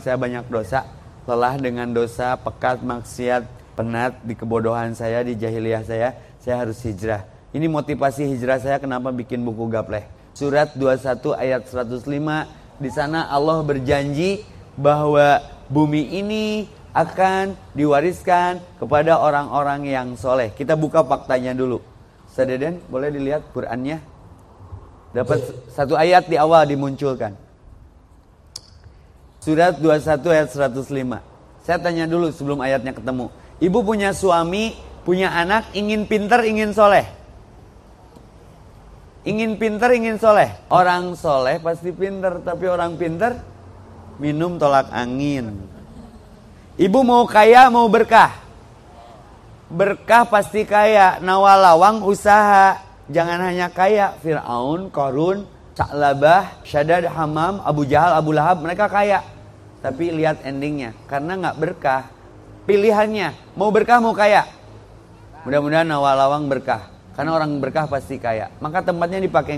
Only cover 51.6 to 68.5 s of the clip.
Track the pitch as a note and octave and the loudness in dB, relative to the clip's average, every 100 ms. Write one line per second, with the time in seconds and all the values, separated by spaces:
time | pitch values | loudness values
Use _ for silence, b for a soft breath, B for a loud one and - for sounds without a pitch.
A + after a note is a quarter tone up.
51.6 | F#3 E3 G3 A3 G3 G3 G#3 G#3 G#3 G3+ | 8 8 6 4 0 0 4 6 6 6
52.6 | F#3+ - - - - D3+ E3+ F3 F#3 F3+ | 6 4 -8 -20 -6 -2 -2 -2 -2 -2
53.6 | F3 F3 F#3+ G#3+ G3 - E3 D3+ - A#2+ | -4 0 2 4 0 -2 -4 -4 -2 -4
54.6 | B2+ E3 F#3+ - C#3 C3 E3+ G3 G3 - | -2 -4 -6 -4 -4 0 0 -2 -6 -18
55.6 | - - C3+ C#3+ C#3+ C#3 D3+ F3 F#3 - | -18 -8 -6 0 0 4 6 6 4 -10
56.6 | - D3+ D3+ F3 E3+ D3+ D#3 D3+ E3+ G3+ | -4 -2 2 2 0 -4 -4 -2 -2 -4
57.6 | - D3+ C#3 D3 E3+ D#3 D#3 D3+ D#3 F3+ | -2 -2 2 2 4 2 2 0 2 0
58.6 | D#3+ F3+ G#3 G3+ G#3 F#3+ - - - - | -2 -2 0 0 2 0 -2 -20 -20 -20
59.6 | - - C3+ D3 E3+ D#3+ D#3 D3+ C3+ C#3 | -20 -12 -10 -6 -4 -2 -2 -2 -6 -8
60.6 | D3 D3 A#2+ A2+ - C#3 D#3 F#3+ E3+ - | -6 -6 -8 -14 -8 -8 -6 -6 -6 -4
61.6 | D#3+ F3 C#3+ C3 - - - - - - | -6 -4 -2 -2 -4 -20 -20 -20 -20 -14
62.6 | - G3+ G#3+ G#3 G#3+ G#3+ E3 A#2 - - | 0 2 4 4 2 0 -4 -6 -14 -2
63.6 | G#3 G#3+ A3 A#3+ A3+ G3 G#3 G3 C3+ - | 2 2 4 4 4 2 4 4 2 -8
64.6 | - - - - - - - - B2 C#3+ | -20 -20 -20 -20 -20 -20 -20 -16 -2 -2
65.6 | D3 D#3+ E3 D3 C#3 C3+ C3+ D3 C#3+ C3 | 0 0 0 0 2 2 2 2 -2 -4
66.6 | C3 A#2 - - - - D3+ E3 D3+ D3 | -4 -6 -6 -20 -20 -8 -4 -2 -2 -4
67.6 | C3 D#3 D3+ C#3 - C#3 A#2+ A2 G2+ | -4 -4 -4 -6 -8 -8 -4 -4 -6